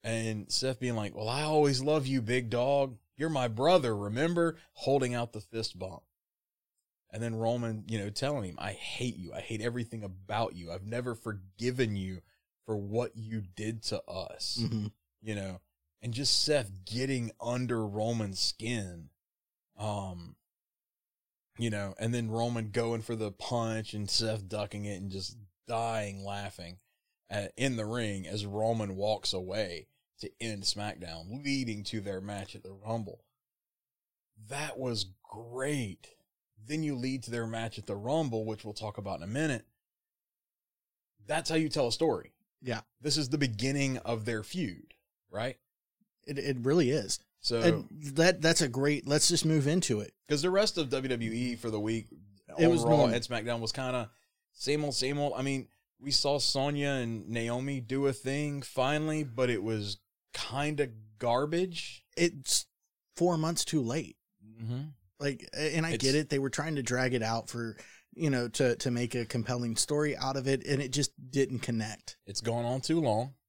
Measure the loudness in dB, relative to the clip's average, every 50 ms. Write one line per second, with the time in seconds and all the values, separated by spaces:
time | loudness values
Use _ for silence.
0 | -2 -2 -2 0 0 -2 -2 -4 -4 -2 -2 0 0 0 -2 -2 -2 -2 -2 -2
1 | -2 -4 -6 -4 -4 -2 -2 -2 0 2 6 6 6 6 6 2 2 2 2 2
2 | 2 2 0 0 2 2 0 0 2 0 0 2 4 4 4 4 2 0 -2 -14
3 | _ _ _ -4 -2 0 2 2 0 0 0 4 6 8 8 8 6 4 0 0
4 | 0 -2 0 2 2 2 4 4 4 2 2 -2 -14 _ _ -4 2 4 4 4
5 | 4 2 0 -2 -4 -4 -6 -12 -12 _ -6 -4 -4 -4 -6 -6 -8 -8 -8 -12
6 | _ _ _ _ _ _ _ _ _ _ _ _ _ _ _ _ _ _ _ _
7 | _ _ -8 -4 -4 -2 -2 0 0 0 2 0 0 -2 -4 -4 -4 -4 -4 -2
8 | -2 -4 -4 -2 -2 -2 -2 -2 -4 -6 -6 -6 -6 -6 -6 -8 -10 -10 -6 -4
9 | -4 -4 -4 -6 -10 -10 -8 -10 -6 -6 -6 -2 -2 -2 -2 -4 -6 -6 -8 -10
10 | -8 -10 -10 -12 -8 -2 0 0 0 0 -2 -8 -10 -8 -10 -8 -8 -6 -6 -4
11 | -4 -4 -6 -6 -6 -6 -6 -6 -10 -16 -10 -2 -2 0 2 2 2 2 2 -2
12 | -2 -4 -6 -8 -12 _ _ _ _ _ _ _ _ -6 -4 -4 -4 -2 0 0
13 | 0 -2 -6 -10 -10 -6 -4 -6 -6 -6 -8 -6 -6 -6 -6 -4 -4 -4 -4 -4
14 | -6 -8 -8 -8 -8 -10 -10 -8 -6 -6 -2 -2 -2 -2 0 -2 -4 -4 -8 _
15 | _ _ _ _ -8 -6 -6 -4 -4 -6 -8 -10 _ _ _ _ _ _ _ _
16 | -8 -6 -4 0 2 2 4 4 4 4 2 2 2 -2 -10 -16 -10 -6 -2 -2
17 | 0 0 0 0 -2 -4 -6 _ -4 -2 0 0 0 0 0 0 0 -2 -2 -2
18 | 0 0 0 0 -2 -2 -2 0 0 0 0 _ -4 -4 -2 -2 -4 -6 -8 -12
19 | -14 -16 _ _ _ _ _ _ _ _ _ _ _ _ _ -6 -4 -4 -2 -2
20 | -4 -6 -8 -8 -12 -14 -16 _ _ _ _ _ _ _ _ _ _ _ _ _
21 | _ _ _ _ _ _ _ _ _ _ _ -4 -2 -2 0 -2 -4 -4 -6 -4
22 | -4 -2 0 0 -2 0 0 0 0 0 0 -2 -4 -2 -2 0 0 0 0 -2
23 | -4 -4 -4 -4 -4 -4 -6 _ -6 -2 -2 0 0 0 -2 -4 -4 -6 -6 -6
24 | -4 0 0 2 2 0 -2 -4 -6 -6 -6 -6 -6 -4 -6 -8 -6 -6 -6 -6
25 | -8 -8 -6 -6 -8 -8 -12 -14 -20 -20 _ _ _ -4 -2 -2 0 0 0 -2
26 | -2 -4 -6 -8 -6 -6 -6 -6 -6 -8 -10 -12 -14 -14 -14 -18 _ _ _ _
27 | _ _ _ _ _ _ -4 -4 -4 -4 -4 -2 -2 0 0 -2 -2 -2 -2 -2
28 | -2 -2 -2 -4 -6 -4 -4 -4 -4 -4 -2 0 2 2 2 0 0 -4 -2 0
29 | 2 2 0 0 0 -2 -2 -2 -4 -4 -2 -2 -2 -4 -4 -10 -12 _ _ _
30 | _ _ _ _ -12 -12 -10 _ -6 -6 -4 -2 -2 -2 -2 -2 -4 -6 -6 -8
31 | -10 -12 -12 -12 -12 -10 -12 -8 -4 -2 -2 0 0 -2 -4 -6 -6 -6 -6 -6
32 | -4 -4 -6 -6 -6 -6 -8 -8 -8 -10 -12 -16 -14 -16 -16 -12 -6 -4 -4 -4
33 | -4 -6 -12 -16 _ _ _ _ _ _ _ _ _ _ _ _ _ _ _ _
34 | _ _ _ _ _ _ _ -20 -12 -8 -6 -6 -6 -6 -4 -2 0 0 2 0
35 | -2 -2 -6 _ _ -16 -14 -12 -12 -8 -2 0 0 2 2 2 0 -2 -4 -10
36 | -16 -20 -20 _ _ _ _ _ _ _ _ -20 -8 -4 -2 0 0 0 0 0
37 | -2 -2 -2 -4 -4 -4 -2 -2 -2 -2 -2 -4 -4 -4 -6 -8 -6 -6 -6 -4
38 | -2 0 2 2 2 2 0 -2 -2 -2 -4 -6 -8 -10 -8 -6 -6 -6 -6 -6
39 | -6 -6 -6 -6 -6 -4 -2 0 2 0 0 -2 -6 _ _ _ _ _ _ _
40 | _ _ _ _ _ _ _ _ _ _ _ _ _ _ _ _ _ _ _ _
41 | _ _ _ _ -4 -2 0 0 0 2 2 2 2 2 2 2 2 2 2 2
42 | 2 2 2 0 -4 -10 _ _ _ _ _ _ -6 -4 -4 -4 -6 _ _ _
43 | -2 0 0 0 2 0 2 2 2 2 2 0 0 0 2 2 2 2 0 -2
44 | -2 -2 -2 -2 -2 -2 -2 -2 -4 -4 -4 -2 -2 -2 -4 -8 -16 _ -20 _
45 | _ _ _ _ _ _ -6 -4 -4 -4 -4 _ _ _ _ _ _ _ _ _
46 | _ _ _ _ _ -8 -6 -4 -2 -2 -2 0 2 4 6 6 6 6 4 2
47 | 0 -2 -4 -4 _ _ _ _ -2 0 2 6 6 6 4 4 0 -8 -12 -12
48 | -10 -4 2 6 6 6 6 6 4 4 6 6 4 2 2 2 2 2 2 2
49 | 0 2 4 6 6 6 4 4 4 6 4 6 4 4 4 2 4 2 0 0
50 | 0 -6 _ _ _ -2 0 0 2 2 4 4 4 4 2 0 -2 0 0 -2
51 | 0 0 0 0 0 -2 -2 0 -2 -2 -2 -4 -4 -2 -2 0 0 2 0 0
52 | -2 -6 -16 -20 -20 -20 -20 -20 _ -12 4 6 8 8 8 8 8 8 8 8
53 | 8 6 6 2 0 0 -2 -2 0 0 -2 0 -2 -2 -2 -2 -2 -2 -2 -2
54 | -4 -4 _ _ _ _ _ _ _ _ _ -6 0 0 2 2 2 0 0 0
55 | 0 0 0 2 0 0 0 0 0 0 0 -2 -4 -8 _ _ _ _ _ _
56 | -4 2 2 4 4 4 2 2 2 2 2 2 2 2 2 2 2 2 2 0
57 | 0 -2 -2 -4 -4 -4 -2 -2 0 0 -2 -2 -2 -2 -2 -4 -2 -2 0 2
58 | 2 2 0 0 -2 -2 0 0 0 -2 -2 -6 -8 -6 -2 0 2 2 2 2
59 | 2 0 0 -2 -2 -4 0 2 2 4 4 2 0 0 0 0 -2 -4 -6 -8
60 | _ _ _ _ _ _ -10 -8 -8 -4 -2 -2 -2 0 0 0 0 -2 -2 -16
61 | -18 -20 -10 -2 2 4 4 4 4 2 2 2 2 0 -2 -6 -8 -8 -12 -16
62 | _ _ _ 4 4 4 2 -2 -2 2 2 2 2 _ _ _ _ _ _ _
63 | _ _ _ 4 4 4 6 4 2 2 2 0 -2 2 2 0 2 2 -2 -2
64 | -4 -6 -14 _ _ _ _ _ -20 -20 -14 -10 -6 -6 -4 -4 -6 -8 -12 _
65 | _ _ _ _ -2 -2 -2 -2 -8 -12 -4 -2 0 2 2 2 2 2 2 2
66 | 4 4 6 4 4 2 0 0 0 0 -2 -2 -2 0 0 0 0 0 2 2
67 | 2 2 2 2 2 2 0 -2 -2 -4 -6 -6 -6 -6 -6 -10 -16 -20 -20 -20
68 | _ _ -6 0 2 2 2 2 0 -2 2 4 4 4 4 2 0 0 0 0
69 | 0 0 -2 -2 -4 -2 -2 -2 0 0 -2 -2 0 -2 0 0 0 2 2 0
70 | 2 0 0 -2 -2 -2 -2 0 2 2 2 2 2 0 0 0 0 0 0 0
71 | 0 0 _ -8 -16 -2 2 2 2 2 2 -4 -2 0 0 0 -2 -2 -6 -10
72 | _ -18 -18 _ _ -8 -8 -4 -2 -2 -2 0 0 0 -2 -2 0 0 2 2
73 | 4 4 2 2 0 -2 -8 _ _